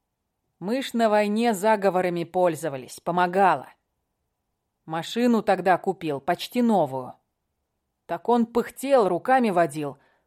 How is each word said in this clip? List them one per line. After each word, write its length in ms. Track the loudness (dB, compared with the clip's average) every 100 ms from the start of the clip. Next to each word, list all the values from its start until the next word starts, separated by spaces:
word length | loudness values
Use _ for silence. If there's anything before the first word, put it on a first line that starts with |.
| _ _ _ _ _ _
Мы 240 | -6 -6
ж 100 | -4
на 160 | 0 2
войне 460 | 2 2 0 0 0
заговорами 680 | 0 2 2 0 -2 -4 -4
пользовались, 760 | 0 0 0 -6 -8 -14 -10
помогала. 680 | -4 0 0 4 2 2 -4 _ _ _ _ _ _ _ _ _ _ _ -10
Машину 560 | -8 -6 0 2 2
тогда 380 | 2 0 2 2
купил, 420 | 0 -6 -6 -6
почти 400 | -4 -4 -4 -2
новую. 540 | 2 2 0 -4 -12 -18 _ _ _ _ _ _ _ _ -10
Так 240 | -8 0
он 160 | 0 2
пыхтел, 640 | -2 -4 -8 2 4 4
руками 420 | 0 2 2 2
водил, 480 | 2 0 -2 -10 -12 _ _